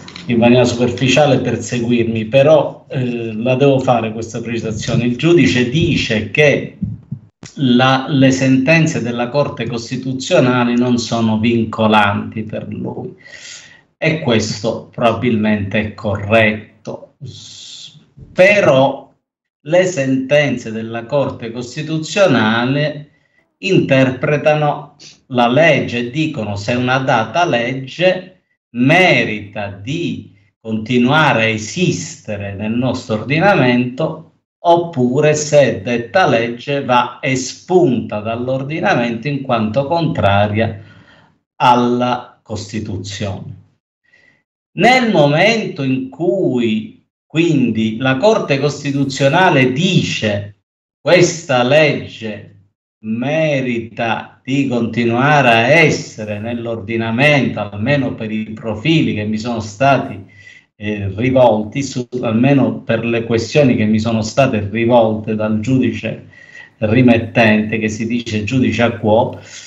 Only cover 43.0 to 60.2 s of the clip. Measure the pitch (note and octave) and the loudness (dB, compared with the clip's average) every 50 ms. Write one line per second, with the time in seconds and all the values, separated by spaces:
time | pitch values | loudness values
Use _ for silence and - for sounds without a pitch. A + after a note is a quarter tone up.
43 | - - - - G#2 F#2+ F#2+ G2 - - - - - _ _ _ _ _ _ _ | -10 -10 -10 -8 -8 -8 -8 -10 -12 -14 -18 -18 -20 _ _ _ _ _ _ _
44 | _ _ _ _ _ _ _ _ _ _ _ _ _ _ - D3+ F#3+ A#3+ B3+ B3+ | _ _ _ _ _ _ _ _ _ _ _ _ _ _ -2 2 4 4 4 4
45 | A#3+ A3 F#3 D#3 C#3+ C#3+ D3 D#3+ F#3+ A3 A3+ - F3+ - - D3 C3+ C3 C3 - | 2 2 2 4 4 4 4 4 4 2 2 0 -2 -6 -6 -4 -2 -2 -2 -2
46 | - - - D#3 E3 F3+ G3 F#3+ B2 C3 B2 A#2+ A#2 A2 G#2+ G#2+ G#2+ - - _ | -4 -8 -8 -4 -2 -2 0 0 0 0 0 0 0 0 -2 -4 -6 -8 -14 _
47 | _ _ _ _ _ _ - D#3 E3+ E3+ D3 C3 A#2+ A#2 G#2+ A2 A2 A2 A2 A#2 | _ _ _ _ _ _ 0 0 2 2 2 2 2 0 0 0 -2 -2 -2 -2
48 | C3 C3 C3 C3 G3+ A3 A3 G3 - - C#3+ C3 D3 D3 C#3+ - - C#3+ C3+ C#3+ | -2 -2 0 2 2 2 2 2 0 -2 -2 0 0 -2 -4 -4 -6 -4 -2 -2
49 | C3+ - - - C#3 C#3 D#3 F3+ F#3+ F3 C#3 C3+ B2+ B2+ - D3 F#3 G3 F3 C#3+ | -2 -2 0 0 2 2 4 4 4 4 4 4 4 2 2 0 0 2 2 2
50 | - - - - A2 G#2+ G2+ G2+ G2+ - - _ _ _ _ _ _ _ _ _ | 0 0 -4 -2 -2 -2 -2 -4 -6 -10 -16 _ _ _ _ _ _ _ _ _
51 | - C#3+ F3 F#3 F3+ E3 - - - - B2+ B2 B2 B2+ D3 D#3 D#3 C#3 - - | 0 2 4 4 4 2 0 -4 -4 0 0 2 2 4 4 4 4 2 0 -2
52 | G2+ - - - A2 G#2+ G#2 G2+ G2+ - - _ _ _ _ _ _ _ _ _ | -6 -12 -14 -12 -12 -12 -12 -12 -16 -20 -20 _ _ _ _ _ _ _ _ _
53 | A2 A2 A2 A#2 C3 C#3+ D#3 D#3+ D#3+ D3+ C#3+ C3 B2 B2 A#2+ A2 A2 - - - | -8 -6 -4 -4 -2 -2 0 0 0 0 0 0 -2 -2 -4 -4 -6 -8 -8 -6
54 | A#2 A2+ A2 - - - - _ _ C3 C3+ C#3+ C3 A2+ A#2+ A#2 A2+ G2+ - A#2+ | -4 -4 -4 -4 -8 -12 -20 _ _ -4 -2 -2 0 0 0 -2 -2 -2 -2 0
55 | A#2 A#2 A#2 A#2+ C3 D3 D3+ C#3+ C3 A#2+ A2+ A2+ A#2 C3 D#3 E3+ D#3 C#3+ - - | 0 0 2 2 4 4 4 4 6 6 4 4 4 4 4 6 4 4 2 -2
56 | - - - A2+ G#2 G#2+ G#2 G#2 G#2+ A#2 A#2+ A#2 A#2 A#2 A2+ G#2+ F#2+ G#2 A#2 A2+ | -6 -10 -12 -10 -8 -8 -8 -8 -6 -8 -8 -6 -6 -8 -8 -8 -6 -4 -4 -4
57 | A2+ A2+ A2+ B2 C#3+ D3+ D3 C3+ A2+ G#2+ G#2+ A2 G#2 G#2 G#2 G2+ A2 C3+ D3 C#3 | -2 -2 0 2 2 4 2 2 0 0 -2 -4 -6 -6 -6 -4 -2 0 0 0
58 | B2 A2 G2 - A2+ G#2+ G#2+ G#2+ G#2+ G#2+ A2 - - A2 G#2 - - D#3 E3 D3+ | -2 -4 -6 -6 -8 -6 -6 -6 -6 -8 -10 -10 -8 -8 -8 -4 0 0 2 2
59 | B2 A2 G#2 G#2+ G#2 G#2+ G#2+ G#2+ A2+ A#2+ A#2 G#2+ G2+ - - - C3 C#3 C3+ - | 2 0 -2 -4 -4 -4 -4 -4 -4 -6 -6 -6 -8 -8 -4 0 2 2 2 2
60 | - - - G2 | 0 -6 -10 -14